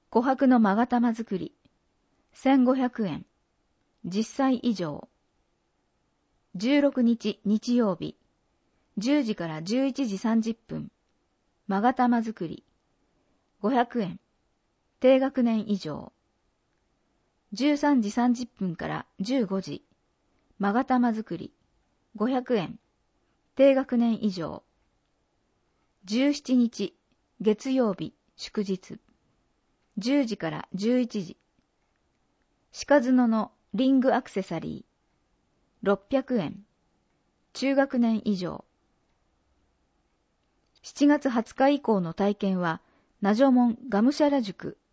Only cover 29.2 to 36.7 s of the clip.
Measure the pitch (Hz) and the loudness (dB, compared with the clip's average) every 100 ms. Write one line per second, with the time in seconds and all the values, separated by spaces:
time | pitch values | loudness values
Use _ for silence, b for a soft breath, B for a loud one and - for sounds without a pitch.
29.2 | _ _ _ _ _ _ _ 208 220 285 | _ _ _ _ _ _ _ -8 0 0
30.2 | 233 202 160 151 - 180 220 254 233 214 | 0 -4 -6 -8 -10 -4 0 0 0 -6
31.2 | 165 - _ _ _ _ _ _ _ _ | -10 -16 _ _ _ _ _ _ _ _
32.2 | _ _ _ _ _ - - 285 247 254 | _ _ _ _ _ -10 2 2 4 4
33.2 | 240 220 - _ _ 196 262 269 240 220 | 4 0 -4 _ _ -2 2 4 2 0
34.2 | - 196 - 160 160 156 - _ _ _ | -2 -8 -6 -8 -8 -12 -16 _ _ _
35.2 | _ _ _ _ _ - 196 196 - 269 | _ _ _ _ _ -6 -2 -2 -2 -4
36.2 | 262 247 151 180 - | 0 -4 -4 -10 -20